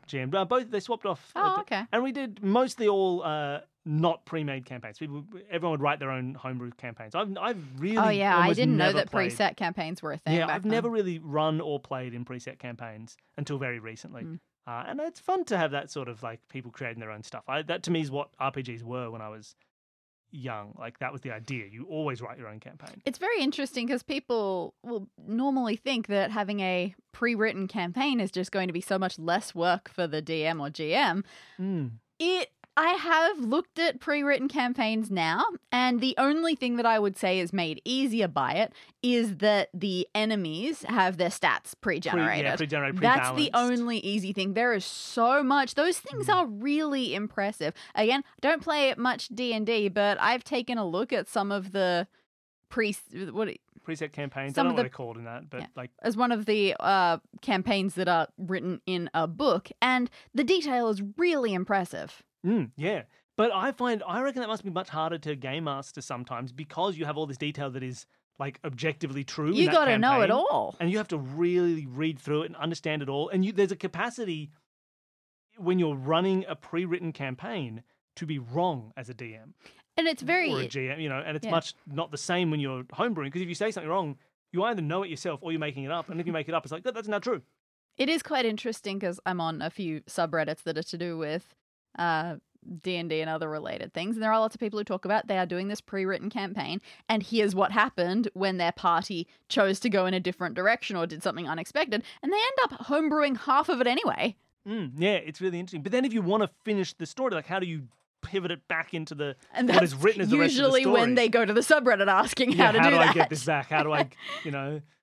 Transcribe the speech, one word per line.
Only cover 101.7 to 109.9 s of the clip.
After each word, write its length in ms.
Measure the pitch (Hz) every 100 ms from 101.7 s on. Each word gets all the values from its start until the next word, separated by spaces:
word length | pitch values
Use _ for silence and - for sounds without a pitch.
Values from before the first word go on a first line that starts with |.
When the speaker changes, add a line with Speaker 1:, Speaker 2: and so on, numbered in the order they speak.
| 285 302 214 - -
Speaker 2:
and 100 | 285
they 40 | 415
end 220 | 480 539
up 80 | 494 262 233
homebrewing 500 | 294 311 302 285 240
half 300 | - 269 294
of 120 | 247
it 60 | 247
anyway. 500 | 269 - - 214 - _ _ 202
Speaker 1:
Mm, 240 | 220 143 139
yeah, 160 | 190
it's 260 | 185 160 151
really 180 | 190 170
interesting. 240 | 180 165
But 100 | 160
then 120 | 247
if 80 | 262
you 80 | 226
wanna 260 | 180 214 196 _
finish 280 | 220 208 180
the 140 | - 165
story, 260 | - 262
like, 120 | 170 -
how 120 | 190
do 60 | 180
you 220 | 160 123 _ _ _
pivot 300 | - 196 175
it 180 | 165 -
back 240 | 165 160
into 220 | 165 156
the, 200 | 147 143 131 -
Speaker 2:
And 140 | - 240
Speaker 1:
what 120 | -
is 100 | 165